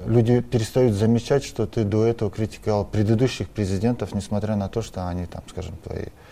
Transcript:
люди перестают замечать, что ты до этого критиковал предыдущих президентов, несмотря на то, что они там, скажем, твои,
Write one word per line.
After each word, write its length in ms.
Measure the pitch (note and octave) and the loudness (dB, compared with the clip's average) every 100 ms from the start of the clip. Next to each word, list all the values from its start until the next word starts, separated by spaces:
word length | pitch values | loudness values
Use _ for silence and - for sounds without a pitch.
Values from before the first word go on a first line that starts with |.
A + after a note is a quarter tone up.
| A#2 | 2
люди 340 | A#2 A2+ B2 | 4 6 4
перестают 540 | A#2+ B2 A2 C3 B2+ | 2 -2 0 2 4
замечать, 500 | G2+ A2 A#2 - C#3 | 4 4 2 2 0
что 220 | - - G#2 | 0 -4 -2
ты 180 | - | 0
до 200 | G#2 G#2+ | 0 2
этого 260 | A2+ A#2 G#2 | 2 2 -2
критиковал 540 | - G#2+ - A2 G#2 | -2 -6 -4 -2 0
предыдущих 640 | G2 G#2+ G#2+ A2+ B2+ - G2+ | 0 0 2 4 2 0 -6
президентов, 680 | - F#2+ F#2+ A2+ A#2+ G2 | -4 -2 0 0 0 -4
несмотря 420 | G2+ - G#2 G#2 G#2 | -6 -4 -4 -2 -2
на 120 | G2 | -2
то, 140 | A2+ | -4
что 260 | G#2+ - F2+ | -6 -6 -6
они 180 | F2+ F2 | -4 -6
там, 160 | - - | -10 -12
скажем, 280 | - E2+ E2 | -10 -10 -10
твои, 220 | - - - - - | -10 -8 -10 -14 -20